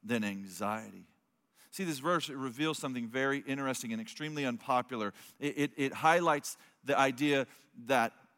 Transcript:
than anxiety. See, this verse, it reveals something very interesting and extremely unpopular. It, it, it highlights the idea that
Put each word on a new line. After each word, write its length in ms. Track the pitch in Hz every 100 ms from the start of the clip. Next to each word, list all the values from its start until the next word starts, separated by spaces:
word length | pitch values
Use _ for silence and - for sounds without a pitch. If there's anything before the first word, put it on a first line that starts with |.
than 200 | 104 120
anxiety. 840 | 208 139 196 90 107 110 110 95 90 _ _ _ _ _ -
See, 140 | - 190
this 120 | 143
verse, 320 | 139 175 147
it 80 | 135
reveals 400 | 131 117 156 151
something 300 | 147 127 117
very 320 | 123 135 139 139
interesting 440 | 139 135 127 120
and 80 | 110
extremely 460 | 110 - 151 151 135
unpopular. 680 | 120 - 127 123 127 104 - - -
It, 180 | 147 143
it, 140 | 147 -
it 180 | 135
highlights 640 | - 156 170 170 147 - - - _ 127
the 120 | 135
idea 500 | 135 123 147 139 123 - _ - 117
that 260 | 131 117 - _